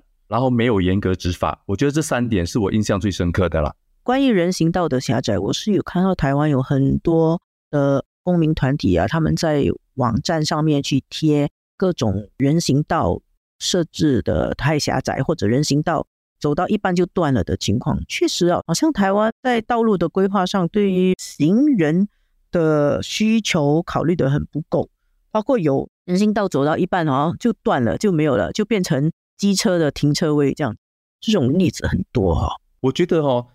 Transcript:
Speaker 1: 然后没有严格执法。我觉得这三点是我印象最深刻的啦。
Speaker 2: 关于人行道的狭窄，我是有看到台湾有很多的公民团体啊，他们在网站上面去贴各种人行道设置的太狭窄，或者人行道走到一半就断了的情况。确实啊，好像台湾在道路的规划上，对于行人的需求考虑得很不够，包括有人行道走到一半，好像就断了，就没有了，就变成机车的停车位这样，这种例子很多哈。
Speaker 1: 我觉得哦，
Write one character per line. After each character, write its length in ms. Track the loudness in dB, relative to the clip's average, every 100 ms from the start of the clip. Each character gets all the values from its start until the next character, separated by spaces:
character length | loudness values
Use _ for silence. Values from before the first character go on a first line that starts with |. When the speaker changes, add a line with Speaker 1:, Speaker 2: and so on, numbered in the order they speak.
| -14 _ -6
Speaker 1:
然 120 | -2
后 80 | 0
没 180 | 2 2
有 140 | 2
严 200 | 2 2
格 160 | 0 -2
执 180 | -2
法。 300 | -2 -4 -4 -6
我 100 | -2
觉 100 | 0
得 60 |
这 80 | 0
三 300 | -2 -2 0
点 160 | 0 0
是 140 | -2
我 120 | 0
印 120 | 0
象 160 | 0 0
最 100 | 0
深 220 | -2 -2
刻 180 | 0 0
的 100 | 0
啦。 120 | -2 -6 _ _
Speaker 2:
关 200 | -2 0
于 60 | 2
人 240 | 2 0
行 180 | 0 0
道 160 | 0 0
的 140 | -2
狭 180 | -2 -2
窄， 200 | 0 -2
我 120 | -2
是 200 | -4 -2
有 100 | -2
看 220 | 0 0
到 100 | 0
台 220 | 0 0 2
湾 120 | 2
有 120 | 0
很 380 | 0 0 0 0
多 420 | 0 2 2 0 _ _ _
的 340 | -2 0 0 -4 _
公 160 | -2 2
民 160 | 2
团 240 | 2 0 0
体 180 | 0 2
啊， 120 | 0
他 120 | 0
们 160 | 0 0
在 300 | 0 0 0 -2 _ -4
网 260 | -2 -2
站 240 | -2 -2 -2
上 180 | -2
面 200 | 0 0
去 200 | 0 -2 -4
贴 400 | -2 0 2 0 _ _ -4
各 160 | -2
种 380 | -2 -2 -4 -6 -2
人 240 | 0 0
行 220 | 2 0
道 380 | 0 -2 -2 -4 _ _ _ -12
设 240 | -4 -2 -2
置 360 | 0 0 0
的 320 | 0 -2 -2 -2
太 240 | -2 -2
狭 220 | -2 -4
窄， 200 | -4 -4
或 140 | -2 -2
者 100 | 0
人 180 | 0
行 200 | 0 0
道 240 | 0 -4 -6 _ _ -6
走 160 | -4 -2
到 120 | -2
一 100 | -2
半 180 | 0 0
就 100 | 0
断 280 | 0 0
了 100 | 0
的 140 | 0 -4
情 200 | -2 -2
况。 240 | -2 -4 -4
确 200 | -4 -2
实 200 | 0 0
啊， 140 | 0 -2
好 60 |
像 180 | -2 0
台 200 | 0 0
湾 220 | 2 0 -2
在 180 | -2 -2
道 200 | 0 0
路 160 | 2 2
的 100 | 0
规 200 | 0 0
划 180 | 0 0
上， 220 | 0 0
对 220 | 0 0
于 220 | 2 2 0
行 500 | -4 -2 2 4 4 2
人 300 | 2 2 0 _ _ _ _
的 500 | 0 2 2 2 0
需 360 | -4 -2 0 0
求 420 | 0 0 2 0
考 200 | 0 -2
虑 120 | 0 0
得 140 | 0
很 160 | 0 -4
不 160 | -8 -4
够， 200 | -4 -4 _ _ _ _
包 120 | -4
括 180 | 0 0
有 300 | 2 0 -2 _ -4
人 120 | 0
行 160 | 2
道 140 | 0 0
走 160 | 0
到 140 | 0 0
一 80 | -2
半， 200 | -2 0
好 200 | 0 0
像 120 | -2
就 140 | -2
断 320 | -2 0 0
了， 140 | 0 0
就 140 | 0
没 120 | 0
有 140 | 2 0
了， 140 | -2
就 100 | -2
变 180 | -2 -2
成 300 | 0 0 -2 -4 _ -4
机 160 | -2
车 240 | 0 2 2
的 140 | 0
停 220 | 0 0
车 200 | 0 0
位 200 | 2 0
这 100 | 0
样， 120 | -4 -6 _ _ _ _
这 120 | -2
种 260 | 0 2 2
例 100 | 0
子 160 | 0 -4
很 180 | -4 -2
多 200 | 0 0
哈。 220 | 0 -2 -6 _ _
Speaker 1:
我 120 | -2
觉 140 | 0 0
得 160 | 2
哦， 260 | 2 0 -2